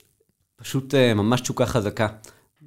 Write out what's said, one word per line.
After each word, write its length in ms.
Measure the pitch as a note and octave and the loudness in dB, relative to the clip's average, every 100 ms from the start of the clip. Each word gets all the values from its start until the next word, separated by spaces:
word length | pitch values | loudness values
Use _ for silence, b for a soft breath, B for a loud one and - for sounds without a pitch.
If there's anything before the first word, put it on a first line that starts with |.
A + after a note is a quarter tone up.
| _ _ _ _ _ - | _ _ _ _ _ -20
פשוט, 380 | - C3+ C3 | -8 -6 0
אה, 200 | C#3 B2 | 2 4
ממש 260 | G#2 G#2 B2 | 4 2 0
תשוקה 260 | B2 A2 A#2+ | -2 -2 0
חזקה. 400 | B2 G2+ G2 G#2+ A2 B B B _ | 0 -2 -2 -4 -4 B B B _